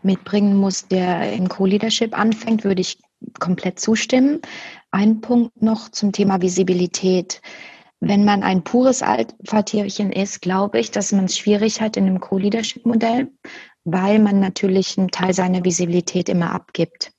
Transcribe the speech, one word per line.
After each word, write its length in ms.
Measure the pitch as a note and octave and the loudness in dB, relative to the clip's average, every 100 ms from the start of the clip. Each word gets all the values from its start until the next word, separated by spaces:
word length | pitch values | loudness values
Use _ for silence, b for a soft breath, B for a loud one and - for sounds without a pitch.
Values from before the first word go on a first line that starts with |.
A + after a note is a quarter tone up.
mitbringen 540 | F#3+ F#3 - G#3 G3+ G3 | 0 -2 -2 0 2 4
muss, 300 | G3 F#3+ - | 2 -2 -2
der 420 | F#3 F3+ E3+ F3 | -2 0 -2 -2
im 160 | A3 F#3 | -2 -4
Co-Leadership 680 | - G3 G#3 A3+ - A3+ - | 0 0 2 0 -2 -2 0
anfängt, 480 | A3 G#3+ - A3 G3+ | 0 0 -2 0 0
würde 160 | F#3 | -2
ich 180 | F#3 - _ _ - - | -4 -8 _ _ -20 -8
komplett 400 | F3 F3 F#3 - | -2 -2 -2 -4
zustimmen. 600 | - A3 - B3+ C4+ D#4 B B B B _ | -2 0 2 2 4 0 B B B B _
Ein 300 | G3 G#3+ A3 | 2 2 2
Punkt 400 | - A#3+ A#3 _ | 2 0 0 _
noch 260 | A3 A3 - | 0 0 -6
zum 220 | - G#3 | -4 -2
Thema 300 | G3 G3 F#3+ | 0 0 2
Visibilität. 1000 | F#3 F#3 F#3 F3+ F3+ - F#3+ F#3 F3+ - B B B B B _ | 0 0 0 0 0 -2 0 0 -2 -12 B B B B B _
Wenn 240 | F3 G3+ G3+ | 0 2 4
man 180 | G3+ | 2
ein 200 | G3 F#3 | 2 0
pures 380 | - A#3+ B3+ B3 | 0 2 2 2
Alpha-Tierchen 1120 | - - A3+ _ - G#3+ G3+ G#3 G3+ - G3+ | 0 0 -2 _ -2 -2 0 -4 -4 -4 -4
ist, 300 | - G3+ - | -2 -4 -4
glaube 380 | F3+ F#3 G3+ A3+ | -2 -2 0 -2
ich, 120 | A3+ | -2
dass 220 | G#3 G3+ | -4 0
man's 240 | G3 F#3 - | 0 0 -2
schwierig 420 | - G#3 G#3+ - | 0 2 2 0
hat 160 | A3 G3+ | -4 0
in 100 | F#3+ | 0
einem 140 | F#3 | 0
Co-Leadership-Modell, 1080 | - F#3+ G3+ A3+ A3+ - A#3 A3+ A3+ A#3+ C4 _ B B B B E3 | -2 -2 0 -2 -4 -4 0 2 2 0 -2 _ B B B B -4
weil 340 | F3+ F#3+ G#3+ | 0 4 4
man 220 | G#3 G3+ | 4 4
natürlich 560 | F#3+ - G3 F#3+ F#3 - | 0 0 0 0 0 -2
einen 140 | F#3 | -2
Teil 220 | - F#3 | 0 0
seiner 300 | F#3 F#3 F#3 | 0 0 2
Visibilität 640 | F3+ F3 F3 F3 E3+ F3+ F3 | 0 0 0 0 0 -4 0
immer 240 | F3+ E3+ | 0 0
abgibt. 640 | - - - E3 _ - | -4 -6 -4 -4 _ -10